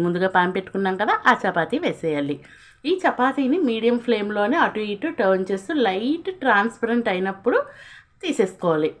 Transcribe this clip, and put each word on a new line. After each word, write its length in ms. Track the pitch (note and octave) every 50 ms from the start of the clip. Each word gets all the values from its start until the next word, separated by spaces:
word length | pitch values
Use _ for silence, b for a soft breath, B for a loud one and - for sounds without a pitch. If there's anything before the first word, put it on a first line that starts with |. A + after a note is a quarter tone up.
| E3+
ముందుగా 240 | F3 F3 F3+ F#3 F#3+ F#3
పాన్ 160 | F#3 F3+ F3+ F3+
పెట్టుకున్నాం 380 | G3 F#3+ - - G3 G3 F#3+ F#3+ F#3
కదా, 120 | G#3 D4+ A4 A4 - B3+
ఆ 20 | A#3 - -
చపాతీ 340 | F#3+ E3+ F3 D#3+ D#3+ A#3+ D#4 F4
వేసేయాలి. 500 | A3 - - - D#3+ D3+ D3 C#3+ C#3 C#3+ C#3 B B B B B B B B - D4
ఈ 40 | F#4 F#4 F4
చపాతీని 540 | C4+ - - B3 C4+ C4 C#4+ C4+ B3 D4 F#4+ E4 A#3+
మీడియం 280 | A3+ A3 A3 A#3 A#3+ A#3+ -
ఫ్లేమ్లోనే 520 | A#3+ A3+ G#3 G3+ G#3 G#3+ G#3 G3+ A3 D4 E4+ B3+
అటు 160 | G3 - G#3+ G#3+ G#3 G#3
ఇటు 160 | G3+ - E4 E4 -
టర్న్ 260 | G#3+ F#3+ F#3+ F#3 F#3+ G3
చేస్తూ 220 | G3 F#3+ G3 - E4 D4 A#3
లైట్ 420 | G3 F#3 G3 A3+ C4+ D#4 E4+ - F#4+ F#4 -
ట్రాన్స్పరెంట్ 680 | C4+ C4 G#3+ G3+ G#3 A#3 - - A#3+ A3+ A#3 A#3+ A#3 A3+ F#3+
అయినప్పుడు 460 | F3+ F#3 F#3+ F#3+ - - A#3 F#4 C5+ C#5+ B B B B B B B B B _ _ -
తీసేసుకోవాలి. 680 | F4 - - G3+ F#3 - - - E3+ D#3+ D3+ D#3 - - -